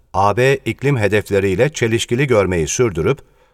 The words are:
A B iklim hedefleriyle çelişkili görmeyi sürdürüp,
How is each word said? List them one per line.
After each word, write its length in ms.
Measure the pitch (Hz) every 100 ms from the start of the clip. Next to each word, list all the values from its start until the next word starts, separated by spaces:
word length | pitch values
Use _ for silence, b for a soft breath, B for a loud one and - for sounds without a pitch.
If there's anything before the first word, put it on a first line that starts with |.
| _
A 240 | 92 101 101
B 180 | 131 139
iklim 420 | 113 110 135 131
hedefleriyle 720 | 104 104 - 98 98 92 143
çelişkili 580 | - 117 113 - 120 143
görmeyi 400 | 110 95 90 76
sürdürüp, 520 | - 120 82 87 151 b b b